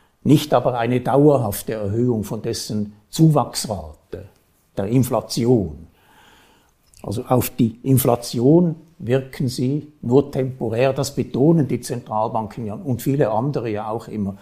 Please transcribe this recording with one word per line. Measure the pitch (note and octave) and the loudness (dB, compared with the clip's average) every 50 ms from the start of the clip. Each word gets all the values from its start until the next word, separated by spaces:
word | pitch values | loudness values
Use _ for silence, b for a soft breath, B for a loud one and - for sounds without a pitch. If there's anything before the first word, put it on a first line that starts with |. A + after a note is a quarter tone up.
| b b b b - | b b b b 2
nicht | B2+ D3 D3 - - | 4 4 4 4 4
aber | D3 B2 C3 C3+ B2 | 2 2 2 2 0
eine | A#2+ A#2 A#2+ B2 B2 | 0 0 0 0 0
dauerhafte | B2+ - A#2+ C#3 D3 D3+ C#3+ B2+ A#2 G2+ G2 - - - A2+ | 0 2 4 6 6 6 6 4 2 -2 -4 -6 -6 -6 -6
Erhöhung | A2 G#2 G2 G#2+ A#2 B2 B2 A#2 G#2+ F#2+ | -4 -4 -4 -2 0 0 0 0 -2 -4
von | - A#2+ G#2+ | -6 -8 -8
dessen | - A#2 A2+ - - - A2+ G#2+ G#2 G#2 - _ _ _ | -6 -6 -6 -6 -6 -6 -4 -4 -6 -6 -10 _ _ _
Zuwachsrate, | - - D#3+ D#3+ D3 C#3+ A#2+ - - - - C#3 G#2 E2+ D#2 D2+ D2+ _ _ _ - F2+ F#2+ - _ _ _ _ _ _ _ _ - | 0 4 4 6 6 4 0 -2 -6 -10 -8 -6 -8 -8 -10 -14 -18 _ _ _ -16 -16 -16 -16 _ _ _ _ _ _ _ _ -8
der | G#2 G2 | -6 -4
Inflation. | G2+ A#2+ C3+ A#2+ - B2+ A2 - - - - A2+ A#2+ B2+ A2 F#2 D#2+ C#2+ D#2 D#2+ - b b b b b b b b b b b b b b b b b b _ _ _ - | 0 2 2 2 2 0 -2 -2 -4 -4 -2 2 2 2 2 2 -2 -8 -14 -18 -20 b b b b b b b b b b b b b b b b b b _ _ _ -14
Also | - - G2+ B2+ - - | -10 -8 -8 -6 -2 0
auf | B2+ B2 - - | 0 0 0 0
die | - - B2 A2 - - - | 0 0 0 0 -2 -2 0
Inflation | C3+ C3 B2 C3 C3 A#2+ - - - - A#2+ A#2+ C3+ D#3+ F3 F3+ E3 D#3 - - _ _ - | 2 2 4 4 2 0 0 -2 -6 -2 2 4 6 6 6 4 2 -2 -6 -12 _ _ -10
wirken | - A2+ B2+ C3+ C3+ - - - D3+ | -4 -2 -2 -2 -2 -4 -8 -6 -4
sie | A#2+ - - B2 B2+ C#3+ D3+ - - _ _ | -4 -2 -2 -2 -2 -2 -4 -6 -10 _ _
nur | - A#2+ B2 C#3+ C#3+ C#3+ | -2 2 4 4 4 2
temporär. | - C#3+ C3 C3 C3 - B2+ A2 A2 A#2 C3 C3+ | -2 -4 -4 -4 -4 -6 -6 -4 0 0 0 0
Das | B2+ C#3+ C3+ - - | 0 -2 -4 -4 -4
betonen | C3+ A#2+ - - A2+ C3+ E3 E3+ E3 C3 B2 | -6 -6 -2 0 2 4 4 4 4 2 0
die | B2+ A#2+ | -2 -6
Zentralbanken | - - B2+ B2 - - A2 G#2+ A2 A#2 A#2+ A2+ A2 G2+ - B2+ A#2 | -6 -6 -8 -8 -8 -6 -4 -2 -2 -2 -2 -4 -6 -6 -8 -10 -10
ja | G2+ G#2 | -8 -10
und | D#3 F#3 C#3+ A#2+ A2 | -8 -6 -6 -4 -4
viele | - - C3+ C#3+ C3 G#2 | -2 -2 0 0 0 0
andere | A2 G#2+ C3 D3 C3+ C3+ A#2 A2+ | 0 0 -2 -2 -4 -4 -4 -4
ja | G#2 G#2 A2 A2 | -6 -6 -6 -6
auch | A2 A#2 - - | -8 -8 -8 -8
immer. | A2 G#2+ G2 G2 G2 B | -8 -6 -6 -6 -6 B